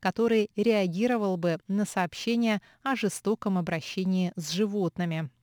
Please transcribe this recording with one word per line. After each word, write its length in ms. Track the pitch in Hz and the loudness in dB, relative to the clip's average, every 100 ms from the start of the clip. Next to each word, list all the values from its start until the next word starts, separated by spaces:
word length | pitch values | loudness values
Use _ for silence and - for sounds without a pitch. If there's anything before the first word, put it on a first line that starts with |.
который 480 | 190 185 233 226 208 - | -2 0 2 4 2 0
реагировал 800 | 214 214 190 170 240 247 202 185 | 2 4 2 0 0 2 0 0
бы 220 | 170 165 _ | 0 -2 _
на 160 | 196 | -2
сообщения 760 | 208 - 175 - - 233 233 208 _ _ | -2 -2 -4 -4 -2 0 2 0 _ _
о 140 | - 262 | -4 0
жестоком 600 | 202 - - 220 - 190 | 0 -2 -2 -2 0 0
обращении 760 | 170 170 - - 185 185 180 - | 0 -4 -6 -4 0 2 0 -2
с 140 | 151 | -6
животными. 800 | 170 214 208 180 - 175 160 156 _ | -2 0 0 -2 -2 -4 -2 -6 _